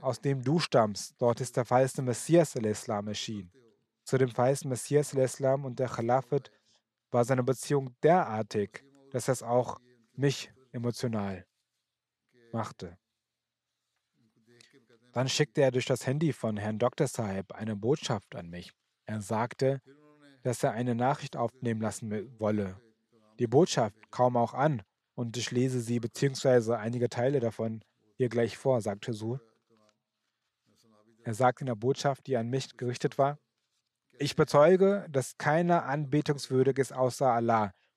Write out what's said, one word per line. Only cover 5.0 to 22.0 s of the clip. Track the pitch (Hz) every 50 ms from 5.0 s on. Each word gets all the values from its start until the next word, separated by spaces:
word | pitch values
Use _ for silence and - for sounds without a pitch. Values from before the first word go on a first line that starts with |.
| 147 - -
al-Islam | 135 131 123 - - 135 131 135 139 139
und | 135 120 113
der | 131 120
Khilafat | - - 117 117 123 135 131 - 147 139 - - _ _ _ _ _ _ _ _ _ _ _ _
war | - 120 120
seine | 113 135 127 123
Beziehung | 123 131 - - - 147 143 135 131 - _ -
derartig, | 151 170 185 170 - 110 110 110 104 - 107 101 95 - - - _ _ _ 135 -
dass | - 127 - -
es | 131 - -
auch | 117 120 123 120 120 - - _ _ _ _ _ _ _
mich | - 131 143 131 - - - - _ _ _
emotional | - 123 117 120 117 - - 123 113 107 101 98 98 90 92 _ _ _ _ _ _ _ _ _ _ _ _ _ _ _ _ _ _ 123 120 117
machte. | 113 113 110 - - - 92 85 87 - _ _ _ _ _ _ _ _ _ _ _ _ _ _ _ _ _ _ _ _ _ _ _ _ 123 110 _ _ 110 110 120 120 - _ _ 135 _ _ _ _ _ _
Dann | - 123 131 131
schickte | - - 151 - - -
er | 139 131
durch | 123 127 117
das | - 135 - - -
Handy | 131 151 165 160 123
von | - - 113 107 104
Herrn | 104 107 107 107
Doktor | 120 123 - - 156
Sahib | 127 - - 113 101 95 95 95 - -
eine | - 110 110 107
Botschaft | 101 98 113 147 - - - 120 101 - _ -
an | - 87 85
mich. | 85 87 87 - - _ _ _ _ _ _
Er | - 107 110
sagte, | 101 - 113 107 113 120 - - 135 131 139 135 - - 139 _ _ - _ _ - 143 - _
dass | - 131 120 - -
er | 139
eine | 98 113 123 123 120
Nachricht | 113 123 131 - - - 139 - 135
aufnehmen | 120 117 - - 123 117 113 110
lassen | 110 107 101 -